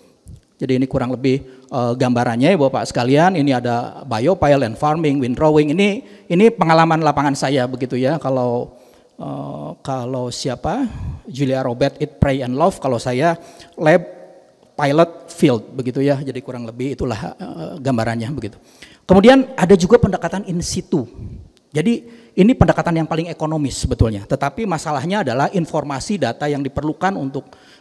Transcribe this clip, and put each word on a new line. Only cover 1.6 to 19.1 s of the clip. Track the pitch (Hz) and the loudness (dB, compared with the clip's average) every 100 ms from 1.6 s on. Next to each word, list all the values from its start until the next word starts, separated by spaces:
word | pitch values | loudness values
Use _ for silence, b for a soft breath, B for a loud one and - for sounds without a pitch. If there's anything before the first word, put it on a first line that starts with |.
| - | -10
eh, | 139 120 | -4 -2
gambarannya | 123 123 120 123 117 139 | 0 0 0 0 2 2
ya | 190 | 4
Bapak | 135 131 113 | 2 0 -4
sekalian. | - 120 143 175 175 | -2 2 4 4 4
Ini | 143 123 | 2 0
ada | 120 120 120 156 147 | 0 -4 -6 -10 -8
biopile, | 135 131 185 147 139 | -2 0 2 4 4
land | 117 | 2
farming, | 113 151 160 156 143 | -2 -2 0 0 0
windrowing. | 123 120 156 151 151 | 0 2 4 4 4
Ini, | 160 202 202 B B - | 2 0 0 B B -2
ini | 175 220 | 4 4
pengalaman | 226 160 160 160 160 156 | 4 4 4 4 2 2
lapangan | 143 143 139 | 2 0 0
saya | 139 139 123 | 0 0 -2
begitu | 127 123 | -4 -6
ya. | 127 127 160 | -2 -2 -2
Kalau, | 139 131 123 120 127 b b b b - | -2 -2 0 -2 -6 b b b b -16
eh, | 143 143 139 147 147 160 - | -12 -10 -12 -12 -14 -12 -8
kalau | 131 120 131 123 | -8 -6 -6 -8
siapa? | - 143 123 151 214 254 B B B - | -6 -6 -6 -6 -4 -6 B B B -12
Julia | 135 135 131 | -4 -2 0
Robert, | 131 120 139 - | -2 -2 -2 -2
Eat, | 147 - | -8 -2
Pray, | 139 135 | 0 0
and | 123 127 | -2 0
Love. | 175 180 | 0 0
Kalau | 139 120 | -2 -2
saya | 127 123 165 170 B B B - | -2 0 0 -2 B B B -2
lab, | 156 175 170 - - - _ _ _ | 4 4 2 -16 -20 -20 _ _ _
pilot, | - 143 147 170 - - | -4 0 2 2 0 -20
field | - 147 117 - 131 | 0 2 2 -2 -8
begitu | 127 127 | -6 -2
ya. | 139 139 139 | 0 0 -4
Jadi | 127 | -10
kurang | - 123 117 | -12 -12 -12
lebih | 117 131 131 | -8 -6 -4
itulah, | 135 107 135 - | -4 -4 -8 -12
eh, | 185 - 160 160 | -14 -12 -12 -8
gambarannya | 131 123 117 117 113 | -2 -2 -2 -4 -6
begitu. | 147 107 - B B B B | -8 -10 -14 B B B B
Kemudian | - | 2